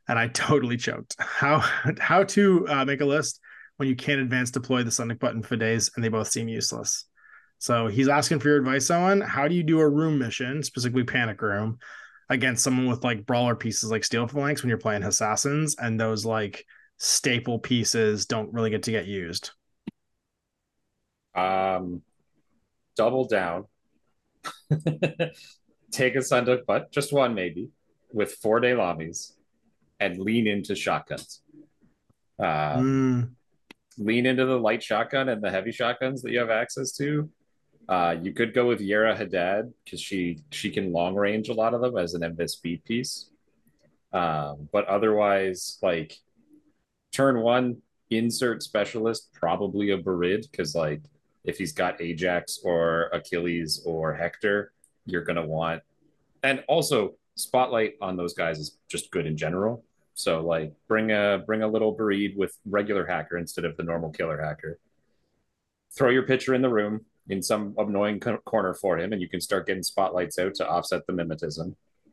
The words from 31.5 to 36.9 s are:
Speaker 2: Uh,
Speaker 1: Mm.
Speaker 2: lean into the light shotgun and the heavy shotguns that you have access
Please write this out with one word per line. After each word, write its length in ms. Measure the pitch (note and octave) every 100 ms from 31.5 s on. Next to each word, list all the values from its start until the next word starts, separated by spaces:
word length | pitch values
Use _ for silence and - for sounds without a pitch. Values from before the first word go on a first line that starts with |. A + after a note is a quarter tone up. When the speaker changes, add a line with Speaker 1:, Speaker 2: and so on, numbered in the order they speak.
| - - _ _ _ _ _ _ -
Speaker 2:
Uh, 380 | F#2 D2+ D2+ G2
Speaker 1:
Mm. 560 | C3 C3+ C3 B2 B2 - _ _ _ - _ -
Speaker 2:
lean 280 | G#2 A#2+ B2+
into 200 | B2+ C3
the 120 | B2+
light 240 | A2 A#2
shotgun 460 | - G#2+ A#2 C3+ C3
and 120 | A2
the 100 | G#2
heavy 200 | F#2+ G#2+
shotguns 520 | - A#2+ A#2+ C3 C3+
that 100 | A#2
you 80 | A#2+
have 100 | A2+
access 400 | A2 B2 - C3